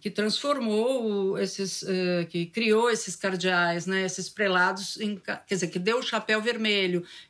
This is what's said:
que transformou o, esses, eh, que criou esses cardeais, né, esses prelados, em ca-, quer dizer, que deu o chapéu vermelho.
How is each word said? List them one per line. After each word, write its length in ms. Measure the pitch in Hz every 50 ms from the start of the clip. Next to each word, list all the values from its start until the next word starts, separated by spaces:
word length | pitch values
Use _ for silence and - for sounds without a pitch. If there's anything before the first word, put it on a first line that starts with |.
que 100 | - 214
transformou 960 | - - 208 214 202 - - 285 285 277 233 220 208 214 226 254 269 254 226
o, 340 | 220 202 202 196 190 196 196
esses, 460 | 196 190 - - 196 185 - - -
eh, 420 | - 190 185 185 180 180 175 170 170
que 180 | - 175 170
criou 440 | 170 - 233 233 220 214 220 233 240
esses 240 | 226 220 - - 175
cardeais, 720 | - - 196 185 180 175 185 185 175 175 170 170 170 165
né, 180 | 180 190 190 190
esses 240 | 185 185 - 180 -
prelados, 720 | - - 208 196 180 180 180 185 190 190 196 - - -
em 160 | 220 208 208
ca-, 200 | 190 - - 202
quer 180 | - - - 208
dizer, 140 | 185 185 165
que 100 | - 185
deu 200 | 175 208 226 254
o 40 | 247
chapéu 380 | - - 220 220 - 220 214
vermelho. 640 | 208 233 233 226 220 214 208 202 190 180 180 175 175 - - - -